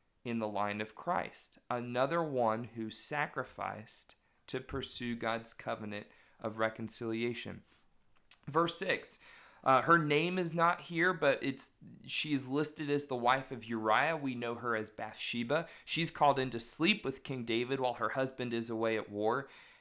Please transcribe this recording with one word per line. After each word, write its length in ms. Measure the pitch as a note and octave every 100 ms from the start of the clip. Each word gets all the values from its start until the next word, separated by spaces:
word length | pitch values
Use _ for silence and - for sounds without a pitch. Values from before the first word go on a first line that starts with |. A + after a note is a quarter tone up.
| _ _
in 160 | B2 A#2
the 80 | G#2+
line 340 | G#2 G#2 G#2
of 140 | A2 -
Christ, 640 | - F3+ - - - - -
another 540 | B2 A#2+ B2 C3+ E3+
one 400 | D#3+ C3 A2+ A2
who 260 | A#2 A#2 A2
sacrificed 1300 | - - D3 D#3 - - - F#2+ G#2 A2 - - - _ _ -
to 120 | C3
pursue 560 | - C3+ B2 - A#2+ A#2
God's 380 | A#2 A2+ A2+
covenant 540 | - B2 A#2 G#2+ G2+ A2 - _ -
of 180 | A2+ A2
reconciliation. 1040 | A2 A2+ A2 - A#2 A2+ A#2+ A#2+ G#2+ G2 - _ _ _ _ _ - - -
Verse 280 | D3 - -
six, 440 | F#3+ A2 - - - - - -
uh, 200 | - C3
her 160 | A#2 E3+
name 400 | D3+ D3 E3+ F#3
is 120 | E3+
not 300 | E3 E3+ F3
here, 320 | - E3 F3+
but 240 | E3+ C#3 B2
it's, 260 | C3+ C#3 - - A2+ A#2 C3
she 260 | - D#3
is 140 | C#3 B2
listed 420 | C#3+ D3+ - D3
as 160 | C#3+ C#3+
the 100 | B2+
wife 360 | A#2+ C3+ C3+
of 140 | B2 A2+
Uriah. 520 | A2+ G#2+ A2 D3 D#3+
We 160 | C#3
know 220 | B2 A#2 A#2
her 200 | A#2+ A2
as 140 | G#2+
Bathsheba. 800 | - A2 - - A#2 A#2+ D3+ E3 - -
She's 240 | - E3
called 300 | - D3 C3+
in 100 | C3
to 100 | A#2
sleep 460 | - - E3+ G#3 C3
with 180 | C3+
King 220 | - C3 A#2
David 340 | A2+ B2 C3+
while 140 | B2+
her 160 | A#2 A2
husband 420 | C3+ C3 - B2
is 200 | A#2 A2+
away 260 | A2+ A2+ A2
at 140 | -
war. 360 | G#2 G#2+ B2+ C3+ - - -